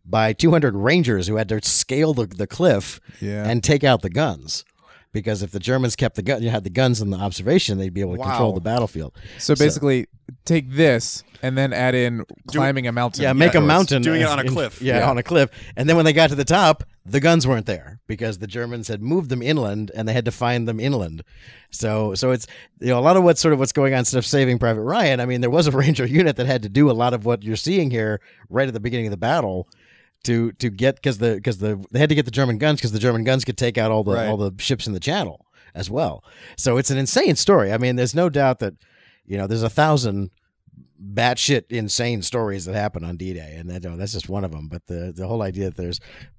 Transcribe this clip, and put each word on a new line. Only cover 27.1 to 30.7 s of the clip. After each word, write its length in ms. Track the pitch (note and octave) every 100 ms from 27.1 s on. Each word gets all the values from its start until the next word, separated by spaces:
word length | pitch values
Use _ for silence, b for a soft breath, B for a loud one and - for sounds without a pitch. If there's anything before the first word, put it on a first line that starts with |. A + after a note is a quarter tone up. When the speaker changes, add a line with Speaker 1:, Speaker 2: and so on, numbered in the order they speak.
Speaker 1:
of 100 | A#2+
what 180 | A2+ A#2+
you're 140 | G#2 A2
seeing 340 | D#3+ F#3+ C#3+
here 300 | A#2+ A2 G#2 b b -
right 180 | B2+ C3+
at 60 |
the 60 | A2+
beginning 260 | A2+ A#2+ A2
of 60 |
the 40 | G2
battle 500 | A2+ E3 G#2+ F#2 - b b b b _
to, 260 | - A#2 A#2
to 180 | - B2